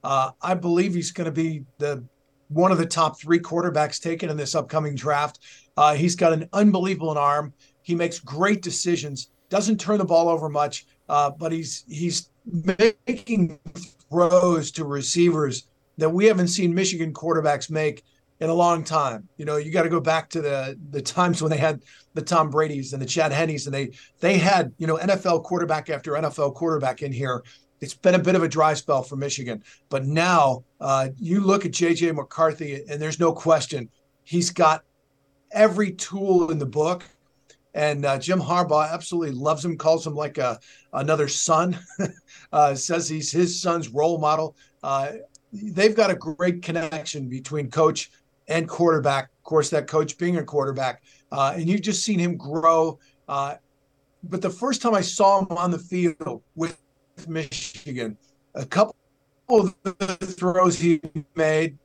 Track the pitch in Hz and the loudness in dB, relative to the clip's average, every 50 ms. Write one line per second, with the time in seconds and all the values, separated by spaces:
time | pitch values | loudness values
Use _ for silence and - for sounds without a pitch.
0 | - 139 139 135 131 139 - _ - 170 185 180 175 175 170 175 190 190 175 175 | -2 0 0 0 0 0 -4 _ -2 -2 -2 -2 0 0 2 2 2 2 0 -2
1 | 165 - - - 170 165 151 160 165 160 160 147 135 _ _ _ 147 147 147 135 | -4 -6 -6 -6 -6 -4 -2 -2 -2 -2 -4 -6 -10 _ _ _ -4 -4 -4 -6
2 | 120 - _ _ _ _ _ _ _ _ 147 160 175 190 190 160 165 170 - 165 | -10 -16 _ _ _ _ _ _ _ _ 2 4 4 4 4 4 2 0 2 2
3 | 160 156 156 - - 151 170 175 175 - 170 170 175 180 147 151 151 147 - - | 0 0 0 -6 0 2 2 2 2 0 -4 -2 -2 0 0 0 0 0 -2 -6
4 | - 165 165 165 - 170 151 151 143 135 - 160 143 - - 160 156 147 143 127 | -6 -6 -6 -4 -4 -6 -4 -6 -6 -4 -2 -4 -4 -2 -2 -2 -2 -2 -6 -4
5 | - 151 147 143 147 147 - - _ - - - _ _ _ - 147 151 151 139 | -2 0 0 0 0 -2 -6 -12 _ -20 -20 -20 _ _ _ 4 4 4 4 4
6 | 160 180 175 - 185 165 160 156 160 - - 196 208 208 196 190 180 190 196 151 | 2 0 2 4 4 4 4 2 -2 -4 0 4 4 6 6 4 2 0 -2 -2
7 | 160 160 151 147 143 143 143 147 151 147 143 _ _ _ _ _ _ - 170 170 | -2 -4 -2 0 2 2 2 0 -2 -6 -12 _ _ _ _ _ _ -4 -2 -2
8 | 170 170 170 - - - 139 151 180 202 208 196 180 180 165 - - 180 175 - | -2 -2 -4 -8 -14 -12 -4 0 2 2 2 0 -2 -8 -6 -4 -2 -2 -2 -2
9 | 131 147 139 131 - _ _ _ _ _ - 196 202 202 220 - - 185 214 208 | -2 -8 -10 -12 -14 _ _ _ _ _ -2 -2 0 0 -2 -2 0 0 0 0
10 | 190 - 175 165 170 170 165 160 151 156 147 147 147 143 147 - - _ _ _ | 2 4 4 4 4 4 2 0 -2 -4 -2 -2 -2 -2 -4 -10 -16 _ _ _
11 | _ - 147 147 147 143 143 151 165 160 160 165 160 131 - - - - 156 151 | _ 0 2 2 2 2 0 -4 -6 -4 -4 -4 -6 -8 -12 -14 -14 -14 -8 -4
12 | 170 175 170 - - _ _ _ _ 233 - 170 156 185 185 - 214 226 214 _ | -4 -2 -2 -4 -8 _ _ _ _ -6 -6 -4 -2 -2 2 4 4 4 4 _
13 | _ - 247 - - - 233 208 175 160 147 - _ 165 - - - - _ _ | _ -6 -6 -6 -4 -2 2 2 2 2 0 -10 _ -16 -16 -16 -18 -18 _ _
14 | _ _ 139 170 180 165 175 180 180 180 175 160 139 - - - 156 143 139 143 | _ _ 2 4 4 6 6 6 6 6 2 2 0 -4 -6 -8 -6 -6 -6 -6
15 | 135 - - 170 170 180 170 156 151 135 123 - - _ _ _ _ _ _ - | -4 -2 2 4 4 4 4 2 0 -2 -4 -6 -12 _ _ _ _ _ _ -2
16 | 156 156 165 180 202 220 208 185 180 175 - - 190 175 170 185 190 185 190 170 | 0 0 2 6 6 6 6 6 2 0 0 0 0 2 2 2 0 0 0 -4
17 | 165 165 143 - 151 170 165 160 156 151 147 135 - - 156 156 156 151 - - | -6 -6 -6 -6 -2 0 0 2 2 0 0 -2 -4 -6 -4 -2 -2 -2 -2 -4
18 | _ _ _ _ _ _ _ _ 165 160 165 175 175 170 170 165 156 - 160 156 | _ _ _ _ _ _ _ _ -2 0 2 4 4 4 4 2 -2 -2 0 0
19 | 143 131 117 110 98 - _ - 151 147 151 151 151 156 160 185 165 165 170 170 | 0 0 -2 -6 -12 -18 _ -10 -6 -4 -2 -2 -4 -2 0 0 2 2 0 0
20 | 139 160 160 160 156 _ - 170 151 143 139 135 131 135 139 214 165 143 139 143 | 2 2 0 0 -2 _ -8 -4 -4 -2 -2 -4 -4 -6 -10 -12 -16 -10 -8 -8
21 | - - - 151 160 180 165 - 156 156 160 143 143 160 156 - _ _ - - | -8 -6 0 0 2 2 2 0 0 -2 0 2 2 0 0 -2 _ _ -20 -20
22 | _ _ _ 156 156 - 175 165 156 151 135 151 156 151 147 139 135 135 139 135 | _ _ _ -8 -4 0 2 2 2 2 2 0 0 0 -2 -8 -8 -8 -8 -8
23 | 131 123 - 165 156 156 139 143 165 156 156 143 - 143 135 139 139 123 - - | -6 -4 0 0 0 2 2 0 0 0 -2 -4 -6 -6 -4 -4 -6 -6 -8 -16
24 | - - _ _ - 180 196 180 160 190 202 180 165 - - _ 165 160 160 160 | -20 -20 _ _ 0 2 4 4 4 4 4 4 2 0 -4 _ -2 -2 -2 0
25 | 170 190 196 190 - 185 170 160 160 - 180 175 170 160 156 151 143 - 156 139 | 2 0 0 0 2 0 0 0 0 -2 -2 -2 0 0 -2 -4 -2 -6 -6 -6
26 | - 156 143 147 156 147 139 - 147 143 139 - 170 165 160 147 135 127 127 - | -4 -4 -4 -2 -2 -4 -2 -2 -2 -2 -2 -2 -2 -2 0 0 0 -2 -4 -4
27 | 151 139 131 117 139 131 123 120 - - - _ _ _ _ _ - 139 - _ | -6 -8 -6 -4 -4 -4 -4 -6 -8 -14 -20 _ _ _ _ _ -14 -14 -14 _
28 | - 185 180 185 - 175 170 180 165 160 - 160 156 156 151 143 - - 147 135 | 2 4 4 4 4 2 2 2 2 0 2 2 2 2 2 0 -2 -2 -2 -2
29 | 131 135 143 135 139 143 139 - 127 120 113 104 - - - _ _ _ - 135 | -2 -4 -8 -8 -6 -6 -6 -6 -6 -8 -10 -10 -12 -18 -20 _ _ _ -6 -4
30 | 135 135 151 160 170 180 180 165 147 131 127 127 - _ _ _ 151 139 135 135 | -2 0 0 2 2 4 4 4 4 4 2 0 -6 _ _ _ -2 0 0 0
31 | 135 135 135 - 220 160 175 202 196 190 196 196 196 175 123 - 175 170 170 165 | 0 -2 -6 -8 -4 0 0 2 4 4 2 2 0 -4 -2 0 2 2 2 2
32 | 170 170 160 147 139 _ - - 165 160 151 - 160 147 139 135 147 - 147 147 | 0 -2 -2 -2 -6 _ -2 0 0 0 0 -2 -8 -10 -10 -10 -10 -10 -8 -6
33 | 156 156 151 156 170 165 165 165 - 160 160 151 - - 147 135 117 107 _ _ | -6 -6 -2 2 2 2 2 0 2 2 2 2 2 -4 -6 -8 -8 -10 _ _
34 | _ _ _ _ _ - 160 175 175 175 - - 170 156 156 160 _ _ _ _ | _ _ _ _ _ -4 -2 -2 -2 -2 0 4 4 4 4 2 _ _ _ _
35 | _ _ _ _ _ _ _ _ _ _ - 202 214 220 180 196 214 190 - - | _ _ _ _ _ _ _ _ _ _ 2 4 4 4 6 2 -2 -2 -2 -8
36 | - - 175 196 196 196 185 180 170 160 160 151 143 127 110 147 151 165 180 175 | -12 -10 -8 -6 0 4 4 4 4 2 0 -2 -4 -4 0 0 2 2 0 -2
37 | - - _ _ _ _ _ _ _ _ - _ _ _ _ 147 151 151 147 143 | -6 -18 _ _ _ _ _ _ _ _ -20 _ _ _ _ -2 0 0 0 0
38 | 143 139 135 135 - 147 185 185 143 127 170 180 180 143 151 151 151 156 165 170 | 0 0 0 0 0 -2 0 0 0 0 0 0 2 2 2 2 2 0 -4 -8
39 | - - 175 170 170 147 135 123 139 151 156 147 139 175 165 160 - 160 160 165 | -8 -6 -4 -4 -4 -4 -6 -4 0 -2 -2 0 -2 -6 -6 0 2 2 2 2
40 | 160 160 147 147 151 143 - - 131 123 113 - _ - - _ _ _ - - | 0 -6 -6 -6 -6 -6 -4 -2 -2 -2 -4 -6 _ -20 -20 _ _ _ -6 -4
41 | 139 147 156 156 151 139 - - - - 160 156 170 180 175 170 - - - - | 0 0 2 2 2 -2 -2 -4 0 2 2 2 2 0 -2 -6 -10 -18 -8 -6
42 | 190 175 - _ _ _ - - - _ - 156 147 143 139 135 - - 170 170 | -6 -6 -6 _ _ _ -20 -20 -16 _ 2 4 4 4 2 -2 -4 -4 -4 -4
43 | 165 - 156 160 143 - - 170 180 175 175 - - 180 170 170 160 120 110 139 | -2 -4 -6 -6 -6 -2 0 0 0 0 0 -4 -2 -2 -2 -2 -4 -4 -2 0
44 | 151 165 175 160 151 151 156 156 160 156 - _ _ _ _ _ - 139 139 139 | 0 0 0 0 0 0 2 0 -2 -6 -8 _ _ _ _ _ -6 -4 -2 -2
45 | 135 143 220 226 - - _ _ _ _ - 208 208 208 175 180 196 220 214 220 | -2 -4 -8 -14 -18 -20 _ _ _ _ -16 -12 -12 -8 -2 2 2 2 4 4
46 | 214 196 185 180 - 165 151 - 180 180 180 175 175 - 165 170 165 151 160 156 | 2 2 2 -2 -4 -10 -6 -2 -2 -2 -2 -2 -6 -6 -4 -4 -4 -4 -6 -8
47 | 147 - - 147 135 123 127 131 135 - 151 151 143 120 - 151 160 160 160 - | -10 -10 -10 -8 -8 -8 -10 -10 -10 -8 -6 -6 -6 -4 2 4 4 4 4 0
48 | - - _ _ _ _ _ _ _ - 151 165 165 165 - - 170 170 160 156 | -8 -12 _ _ _ _ _ _ _ -4 -2 -2 -2 -4 -2 2 4 4 4 4
49 | 131 143 139 135 135 _ _ _ _ - 156 156 147 - - 151 - - - 156 | 2 2 0 0 -2 _ _ _ _ 0 2 2 2 2 0 -2 -2 0 0 0
50 | 151 151 - _ 180 175 180 165 143 - 143 147 135 139 135 127 135 127 120 - | 0 0 -4 _ -2 0 0 -2 -2 -2 -2 -2 -2 -2 -2 -4 -4 -4 -4 -8
51 | _ _ _ _ _ _ - 143 135 135 160 180 160 165 190 202 - 214 208 - | _ _ _ _ _ _ -2 0 0 0 0 -2 0 0 0 0 0 -2 -2 -2
52 | - - 208 180 175 175 170 - - 139 151 165 156 165 165 160 160 165 156 - | -2 0 0 0 0 0 -2 -4 -8 -6 -6 2 4 4 4 4 2 0 -2 -8
53 | _ _ _ _ _ - 143 143 139 139 147 - _ _ _ _ _ _ _ _ | _ _ _ _ _ -6 -4 -4 -4 -4 -8 -12 _ _ _ _ _ _ _ _
54 | _ _ _ _ - 160 165 180 185 185 - - 233 269 262 - - 233 220 196 | _ _ _ _ -12 -8 -8 -4 -4 -4 -6 -4 -4 -4 -4 -2 0 0 2 2
55 | 180 - - - 208 196 196 196 190 190 170 170 175 180 175 165 175 - 180 180 | 0 -2 0 2 4 4 4 4 0 -2 -4 -2 -2 -2 -2 -4 -6 -6 -4 0
56 | 180 170 156 _ 160 147 120 110 _ _ _ 160 165 165 - _ _ _ _ _ | 0 0 0 _ -8 -8 -8 -10 _ _ _ -6 -6 -6 -6 _ _ _ _ _
57 | _ _ _ - - 160 160 160 156 135 - - - - - - - 147 127 123 | _ _ _ -20 -14 -8 -6 -6 -6 -6 -8 -12 -12 -12 -14 -16 -14 -10 -8 -6
58 | 117 110 104 _ _ _ _ _ _ _ _ 147 135 131 - 175 214 220 - _ | -6 -8 -8 _ _ _ _ _ _ _ _ -12 -10 -4 2 2 2 2 0 _
59 | _ _ _ _ _ _ _ _ _ - 247 220 190 180 - _ _ 196 180 _ | _ _ _ _ _ _ _ _ _ 2 4 4 4 2 -4 _ _ -10 -6 _
60 | 202 185 185 - - 185 185 - 180 180 175 185 185 180 170 - 151 170 165 151 | -6 -6 -4 -8 -8 -12 -8 -2 -2 0 4 4 4 4 4 2 4 2 2 2
61 | - 165 _ 160 143 _ _ 165 160 156 156 156 165 160 139 - _ | 0 -8 _ -10 -12 _ _ 0 0 2 2 2 0 -2 -4 -10 _